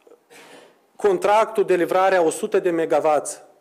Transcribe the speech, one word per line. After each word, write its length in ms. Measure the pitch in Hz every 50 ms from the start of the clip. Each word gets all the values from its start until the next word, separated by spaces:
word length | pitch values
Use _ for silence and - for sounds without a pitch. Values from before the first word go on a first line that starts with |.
| _ - - _ _ _ - - - - - - - - _ _ _ _ _
contractul 680 | - - 208 185 175 180 196 208 220 220 220 - 208 185
de 100 | 160 180
livrare 420 | 175 170 160 175 185 190 190 190
a 60 | 185
o 80 | 165 160
sută 280 | 156 - 147 135 - 190
de 120 | 175 180
megawatts 720 | 165 165 165 156 165 147 139 156 151 139 - - - - - - _ _